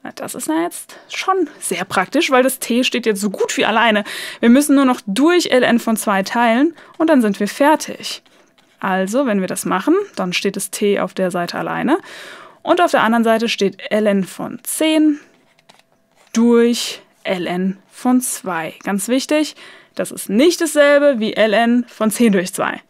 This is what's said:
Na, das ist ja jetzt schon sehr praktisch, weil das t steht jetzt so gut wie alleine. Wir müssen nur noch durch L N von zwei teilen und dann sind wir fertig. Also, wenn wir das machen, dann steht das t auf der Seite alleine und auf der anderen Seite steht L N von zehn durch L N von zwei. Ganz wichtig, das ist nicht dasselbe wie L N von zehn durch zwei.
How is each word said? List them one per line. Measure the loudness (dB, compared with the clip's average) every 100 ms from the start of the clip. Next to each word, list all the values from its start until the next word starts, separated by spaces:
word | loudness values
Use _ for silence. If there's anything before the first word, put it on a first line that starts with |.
Na, | -16 -14
das | -12
ist | -10 -4
ja | -2
jetzt | -4 -8 -18 -20 _
schon | -8 -2 0 -2 -6
sehr | -8 -6
praktisch, | -4 -2 0 -2 2
weil | 2
das | 2 -2
t | -2 0 0
steht | -2 -2
jetzt | -2
so | -4
gut | -4 -4 0
wie | 0
alleine. | 2 2 2 -2 -12 -12 0
Wir | 4
müssen | 4 4 2
nur | 2
noch | 0 -4
durch | 0 2 2 2
L | 2
N | 2 0
von | 0 -2
zwei | 0 -2
teilen | -2 0 2 2 0 -2 -20 -4
und | 2
dann | 4
sind | 2 0
wir | -4
fertig. | 0 2 2 -2 -12 -12 -12 _ _ _ _ _ _
Also, | -4 -2 -2 -2 0
wenn | 0
wir | -2
das | -6 -4
machen, | -2 2 0 0 -6
dann | -4
steht | -2 -4 -4
das | -10
t | -2 0 0
auf | -2
der | -2 -4
Seite | -2 -6 -6
alleine | -6 -4 -2 -2 -4 -20 -20 -20 -20 _
und | -2 2
auf | 2
der | 2
anderen | 2 2 2
Seite | 0 0
steht | -2 -2 -4 -6
L | -2 0
N | 0
von | -2 -8 -12 -12
zehn | -10 -2 0 4 2 0 -8 _ _ _ _ _ _ _ _ _ _
durch | 2 4 4 4 0 -6 -10 _ _ -8
L | -6 -4
N | -2 -4 -4 _
von | -6 0 0
zwei. | 0 -8 -6 -6 -8 -10
Ganz | -6 -4 0
wichtig, | -2 0 0 -2 -8 -20 -20 _ -10
das | -8
ist | -8 -4
nicht | 2 2 2
dasselbe | -2 2 4 6 4 2
wie | -2
L | 0 2
N | 2 2 0 -2
von | -4 -4
zehn | 2 2
durch | 2 -2
zwei. | -4 -6 -6